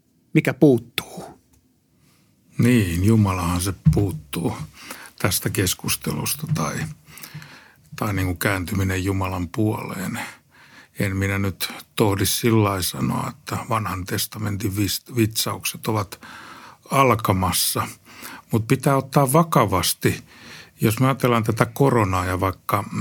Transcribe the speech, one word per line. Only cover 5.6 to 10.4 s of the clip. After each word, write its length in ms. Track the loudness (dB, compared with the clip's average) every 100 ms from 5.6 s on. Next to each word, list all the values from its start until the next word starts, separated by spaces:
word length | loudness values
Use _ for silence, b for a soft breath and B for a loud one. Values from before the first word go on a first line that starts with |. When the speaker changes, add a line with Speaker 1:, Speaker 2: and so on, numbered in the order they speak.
| -2 -2 -4 -4 -4 -4 -4 -4 -4
Speaker 2:
tai, 300 | -2 -2 -4 -8 -12 -20 B B -18 B B B B -16 -6
tai 160 | -4
niinku 220 | -2 -2
kääntyminen 680 | 0 0 -2 -2 -2 0 0
Jumalan 440 | -2 -2 -2 -4 -6
puoleen. 720 | 0 0 -2 -6 -8 -8 -8 B B